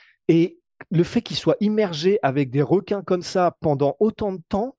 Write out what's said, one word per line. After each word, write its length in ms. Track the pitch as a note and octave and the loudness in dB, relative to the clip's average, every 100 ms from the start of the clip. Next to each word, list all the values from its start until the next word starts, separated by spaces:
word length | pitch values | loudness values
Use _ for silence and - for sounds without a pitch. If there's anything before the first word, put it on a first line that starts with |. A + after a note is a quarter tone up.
| _ _ - | _ _ 0
Et 300 | E3 F3 - _ - - | 2 2 -4 _ -20 -2
le 140 | E3 | 0
fait 180 | F3 A#3+ | 0 -2
qu'il 140 | - D#3+ | -4 -4
soit 200 | E3 D3+ | -2 0
immergé 580 | G#3 G#3+ G3+ D#3 F3+ G#3 | 0 0 0 0 0 2
avec 280 | C3+ C3+ C3+ | 0 0 0
des 120 | C3+ | 0
requins 400 | D3 F3+ F#3+ G3+ | 2 0 0 -4
comme 200 | - F3+ | -2 -4
ça 340 | - F#3+ F3 - | -2 0 0 0
pendant 340 | D#3+ C#3 C#3+ - | -2 0 0 2
autant 320 | A3 - G#3 | 0 0 -6
de 80 | F#3 - | -6 -6
temps 280 | G3+ B3 | -4 -4